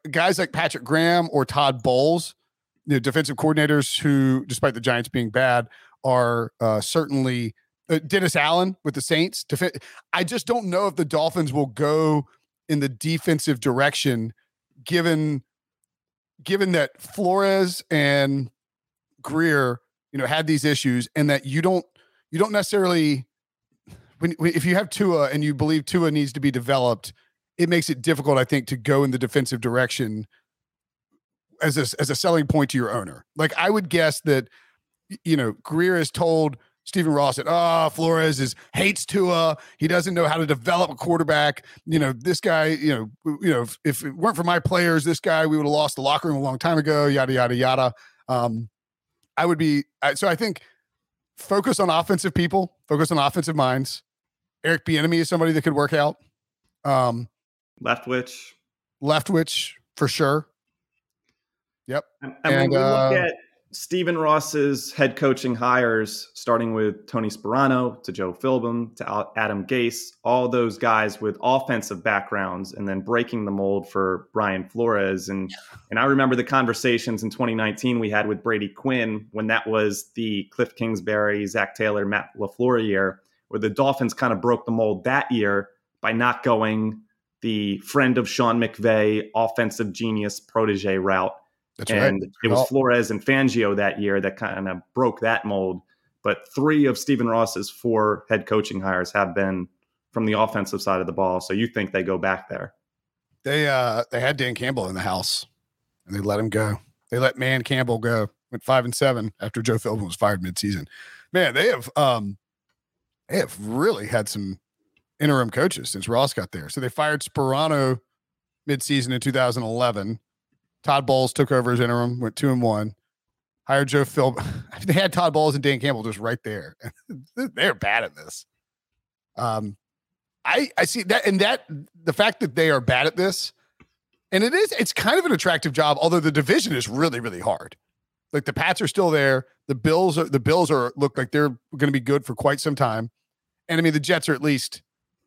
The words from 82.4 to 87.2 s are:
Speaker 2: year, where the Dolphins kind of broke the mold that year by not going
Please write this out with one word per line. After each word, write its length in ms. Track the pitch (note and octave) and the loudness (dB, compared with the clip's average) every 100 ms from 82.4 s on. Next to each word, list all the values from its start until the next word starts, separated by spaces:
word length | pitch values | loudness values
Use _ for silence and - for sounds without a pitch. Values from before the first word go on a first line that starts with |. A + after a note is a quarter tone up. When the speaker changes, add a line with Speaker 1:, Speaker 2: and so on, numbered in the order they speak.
| G2 - B2 A#2+ | -10 -2 2 2
Speaker 2:
year, 360 | A2 G2 F#2+ F#2+ _ _ _ | 2 0 0 -4 _ _ _
where 100 | A2 | -4
the 100 | G#2 | -2
Dolphins 440 | F#2+ C#3 C3+ A#2 | 2 0 2 -4
kind 180 | - B2 | -2 -2
of 80 | G2+ | 0
broke 260 | A#2+ A#2 - | 0 0 -2
the 60 | |
mold 320 | A2+ G#2+ F#2 | 0 0 0
that 260 | B2 C#3 - | 0 -2 0
year 400 | A#2+ G2+ G2+ G2 _ _ _ | 0 2 0 -2 _ _ _
by 140 | A2 | -4
not 300 | A2+ B2 - | 0 0 0
going 580 | B2+ A2 A2 A2 A2 A2 _ _ | 2 2 2 0 -2 -6 _ _